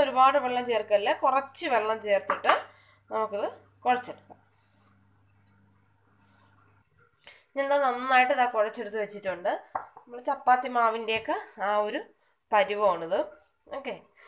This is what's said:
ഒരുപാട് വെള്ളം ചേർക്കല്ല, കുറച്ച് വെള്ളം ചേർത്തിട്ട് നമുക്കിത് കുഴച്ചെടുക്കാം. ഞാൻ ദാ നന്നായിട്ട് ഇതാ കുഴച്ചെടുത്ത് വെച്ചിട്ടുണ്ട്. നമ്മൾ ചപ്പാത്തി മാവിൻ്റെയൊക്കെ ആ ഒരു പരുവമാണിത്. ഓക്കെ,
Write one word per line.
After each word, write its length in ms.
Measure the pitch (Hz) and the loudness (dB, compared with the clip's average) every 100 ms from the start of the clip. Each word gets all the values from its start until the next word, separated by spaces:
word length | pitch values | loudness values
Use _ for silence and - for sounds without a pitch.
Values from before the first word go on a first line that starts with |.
| 277 | 4
ഒരുപാട് 340 | 254 269 285 254 | 6 4 4 0
വെള്ളം 180 | 247 240 | -2 -2
ചേർക്കല്ല, 380 | 220 214 202 226 311 285 | -2 0 0 2 0 2
കുറച്ച് 400 | 269 269 - 277 233 | 0 -2 -6 0 0
വെള്ളം 240 | 220 220 208 | 0 -2 0
ചേർത്തിട്ട് 460 | 196 - - - 349 - - _ _ - | 0 0 0 2 2 0 -18 _ _ -8
നമുക്കിത് 360 | 220 214 202 294 - _ _ 247 | -4 -2 -4 -6 -8 _ _ -2
കുഴച്ചെടുക്കാം. 540 | 247 170 - - - _ _ _ _ _ _ _ _ _ _ _ _ _ _ _ _ _ _ _ _ _ _ _ _ _ _ _ _ - - _ 277 | -2 -4 -16 -20 -20 _ _ _ _ _ _ _ _ _ _ _ _ _ _ _ _ _ _ _ _ _ _ _ _ _ _ _ _ -20 -20 _ -4
ഞാൻ 120 | 277 | 0
ദാ 60 | 285 269 | 2 2
നന്നായിട്ട് 460 | 240 254 254 254 262 | -2 2 4 4 2
ഇതാ 100 | 247 226 | 0 0
കുഴച്ചെടുത്ത് 420 | 214 233 208 214 202 | -2 -4 -8 -6 -6
വെച്ചിട്ടുണ്ട്. 480 | 202 190 175 196 320 - - - - | -6 -8 -4 -4 -4 -6 -12 -12 -20
നമ്മൾ 180 | - 240 285 | -20 -8 -6
ചപ്പാത്തി 400 | 269 247 254 254 240 | 0 2 2 2 2
മാവിൻ്റെയൊക്കെ 580 | 226 226 220 220 254 392 - - 202 | 2 2 -2 -2 -2 -4 -6 -6 0
ആ 40 | 208 214 | 0 0
ഒരു 120 | 285 - _ _ _ _ | -4 -10 _ _ _ _
പരുവമാണിത്. 640 | 214 196 208 202 170 165 214 302 - _ _ - 277 | 2 2 2 2 2 -2 -2 -2 -10 _ _ -16 -12
ഓക്കെ, 160 | 262 185 - _ | -10 -12 -16 _